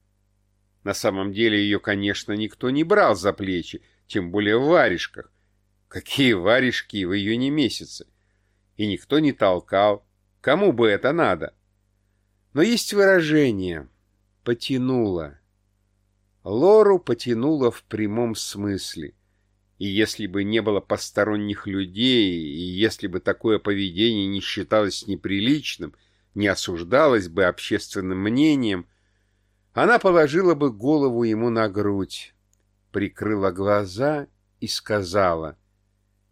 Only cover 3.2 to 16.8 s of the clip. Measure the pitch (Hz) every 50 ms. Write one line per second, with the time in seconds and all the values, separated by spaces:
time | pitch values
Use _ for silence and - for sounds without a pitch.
3.2 | 90 101 - - 98 95 90 85 - - - - - _ _ _ _ - - 104
4.2 | 87 85 90 104 104 104 110 120 135 151 180 160 131 107 87 82 - - - -
5.2 | - _ _ _ _ _ _ _ _ _ _ _ _ _ - 92 - - - 139
6.2 | 135 123 107 90 85 104 120 131 127 123 - - - - - 101 92 87 98 104
7.2 | 98 104 117 120 131 139 147 156 131 98 - - 82 - - - - - _ _
8.2 | _ _ _ _ _ _ _ _ _ _ _ - 107 104 95 - - - 139 156
9.2 | 156 139 120 - 107 95 90 85 - - 98 98 104 107 101 - _ _ _ _
10.2 | _ _ _ _ - 127 147 185 208 180 123 113 117 107 101 90 120 127 160 170
11.2 | 143 104 90 76 76 - - _ _ _ _ _ _ _ _ _ _ _ _ _
12.2 | _ _ _ _ _ _ - 139 180 226 240 - - - 208 202 196 196 190 180
13.2 | 160 151 156 151 143 123 104 95 92 90 82 76 67 - _ _ _ _ _ _
14.2 | _ _ _ _ - 120 120 - - - 135 127 127 127 127 123 110 101 90 82
15.2 | 78 73 73 _ _ _ _ _ _ _ _ _ _ _ _ _ _ _ _ _
16.2 | _ _ _ _ - 87 104 123 151 196 214 220